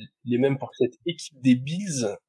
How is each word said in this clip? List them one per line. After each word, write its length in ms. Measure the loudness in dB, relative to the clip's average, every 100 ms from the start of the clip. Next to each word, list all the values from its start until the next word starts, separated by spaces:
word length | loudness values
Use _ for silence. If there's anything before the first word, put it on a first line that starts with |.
| -16 _ -2
les 140 | 2
mêmes 180 | 2 0
pour 140 | -6
cette 220 | -2 -2 -2 -10
équipe 340 | -8 -12 0
des 140 | 4
Bills. 640 | 4 2 -6 -6 -4 -6 -6